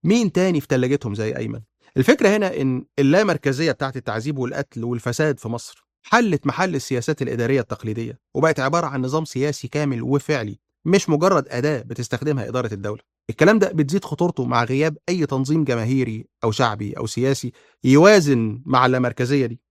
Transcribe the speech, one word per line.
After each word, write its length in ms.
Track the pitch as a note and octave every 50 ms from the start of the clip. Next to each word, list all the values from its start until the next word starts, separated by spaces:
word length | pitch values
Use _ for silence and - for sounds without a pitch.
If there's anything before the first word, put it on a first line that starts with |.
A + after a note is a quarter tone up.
| -
مين 280 | D#3+ G#3 B3 A#3 F#3
تاني 300 | - F3 F#3 F#3+ F3 D3
في 60 | -
تلاجتهم 480 | _ C#3 B2+ B2+ B2+ C#3+ C#3+ - A2+ G#2
زي 220 | G#2+ G#2+ A2 -
أيمن؟ 240 | - A2+ A2+ A2+ A2+ A2 _ _ _ _ _ _
الفكرة 320 | C3 B2+ - C#4+ - A3+ G3
هنا 320 | G#3 G#3+ G3+ F#3 F3+ D3
إن 240 | C#3 C3+ B2+ B2+ - _ _ -
اللامركزية 720 | C#3 C3+ D#3 G3 A3 F#3+ E3 C#3 - C#3+ C3 C3 E3 D#3+
بتاعت 260 | C3 _ C#3 C3+ C3
التعذيب 400 | C3 A#2 - G#2+ A2+ A2 D3 D3+
والقتل 460 | C3 B2 B2+ - C3+ D3+ _ - A#2 A2+
والفساد 560 | A#2+ B2 A#2+ - B2 A#2+ - D#3 D#3 C3+ -
في 80 | -
مصر 400 | A2 A#2 A#2 - - - _ _ _ _ _ _
حلت 420 | - - A#3+ A#3+ G#3 D#3+ C#3 -
محل 280 | D3 - - F#3 F#3 E3
السياسات 460 | C#3 - - C#3 B2 A2+ - D3+ -
الإدارية 400 | C3 A#2+ B2+ A#2 A#2 A#2+ C#3 C3
التقليدية، 580 | A#2 _ A#2+ - - A2 G#2+ A#2 A#2 A#2 A#2+ _ _ _ _
وبقت 260 | B2+ D3 D#3+ D3+ -
عبارة 260 | C3 C3+ D#3+ F3 E3
عن 160 | C#3+ C#3 C3
نظام 240 | B2+ C3 C#3 D#3+ D#3+
سياسي 420 | - - B2+ C3+ D3 C#3 - -
كامل 360 | B2 - D3 D3+ C#3+ C3 A#2 A#2
وفعلي، 560 | B2+ C#3 C#3+ - - D#3 C3 A2 G#2 G2 _ _ _ _ _ _
مش 240 | D#3+ F3+ G3 - -
مجرد 360 | D#3 C#3+ E3+ G3 F#3+ D#3 - -
أداة 320 | - B2 B2 D3+ D3+ A#2+
بتستخدمها 680 | A2 A#2 A#2 - B2 - - A#2 C3 D3 C#3+ C3 G#2
إدارة 260 | - A2+ B2+ A#2+ A2 G#2
الدولة. 280 | G2 G2 G#2 G#2+ - _ _ _ _ _ -
الكلام 300 | A2 - D3+ F#3 A3 A3
ده 120 | G3 F#3 -
بتزيد 320 | D#3+ D3 C3+ E3 G3 -
خطورته 400 | - D3+ - F3 F3 - - B2+
مع 180 | A#2+ B2 A#2 A#2+
غياب 340 | A#2 C3 C3+ D3+ D#3+ D3+ - _ -
أي 160 | F#3 F3+ D3+
تنظيم 380 | - C#3 C3 C3 C3+ D#3 E3 D3+
جماهيري 640 | C3 B2 A#2 A2 A#2 C3 C3+ B2+ A#2 A2 A2 - _ _ _ -
أو 80 | A2+
شعبي 420 | G#2 - B2+ A#2 G#2+ G#2+ G#2+ G2+ -
أو 120 | - A#2
سياسي 460 | G#2+ - A#2 B2 C3+ C3+ - - B2 - _ _ _ _ _ -
يوازن 800 | B2+ C3+ D3 E3+ G3+ G#3+ G3+ D#3 D3 C3+ A#2 A2+ A2 G#2+ A#2+ C#3
مع 200 | - C3 B2 B2+
اللامركزية 600 | B2+ B2+ B2+ B2+ B2 - - B2+ A#2+ C#3+ C#3+ B2+
دي 160 | A#2 A#2 - _ _